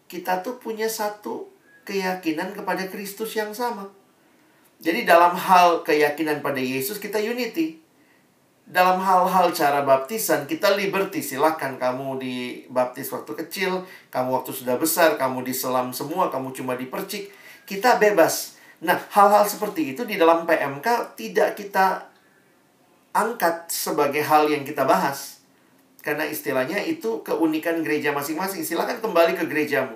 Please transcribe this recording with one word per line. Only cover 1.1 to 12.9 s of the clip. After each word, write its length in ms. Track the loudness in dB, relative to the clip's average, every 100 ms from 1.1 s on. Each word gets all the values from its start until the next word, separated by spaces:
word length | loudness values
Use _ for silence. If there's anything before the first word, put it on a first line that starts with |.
| -6 -10 -10 -12 _ _ _
keyakinan 720 | -6 -4 -2 -2 -4 -4 -6
kepada 320 | -8 -4 -4 -6
Kristus 480 | -8 -10 -8 -6
yang 160 | -4 -6
sama. 400 | -4 -6 -6 -12 _ _ _ _ _ _ _ _ _
Jadi 240 | -2 0
dalam 320 | 6 6 6
hal 480 | 4 4 6 6 4
keyakinan 640 | 2 2 2 2 -2 -2 -2
pada 160 | -2
Yesus 400 | -2 -4 -4 -8
kita 160 | -4 -4
unity. 640 | -2 -4 -4 -2 -4 -4 _ _ _ _ _ _ _ _ -4
Dalam 320 | 2 4 4
hal-hal 560 | 4 4 4 4 4
cara 320 | 4 2 2 4
baptisan 640 | 4 2 -4 0 0 -2
kita 240 | 0 2
liberty. 480 | 2 0 -2 -2 -4
Silakan 560 | -6 0 0 0 -6 -4
kamu 400 | -4 -4 -6 -6
dibaptis 880 | -6 -6 -8 -10 -6 -2 -2